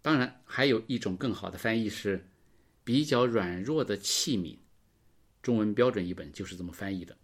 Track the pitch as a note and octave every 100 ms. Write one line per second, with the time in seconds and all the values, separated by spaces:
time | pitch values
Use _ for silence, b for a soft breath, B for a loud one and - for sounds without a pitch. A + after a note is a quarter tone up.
0 | - D3+ B2 - - - C#3 A2+ - B2
1 | G#2 F#2 B2+ F#2+ F#2 F2+ A2+ A2+ G#2+ -
2 | G#2 F#2+ - b b b b b - B2
3 | D3+ B2 B2 A2+ F2+ F2+ G#2 D#3 A#2 G2
4 | - - - A#2 E2 - _ _ _ _
5 | _ _ _ _ - A#2 G#2+ G#2 B2 A2
6 | F2 F2 D2+ - F#2+ F2+ F2 F2 G2 F#2+
7 | F2 -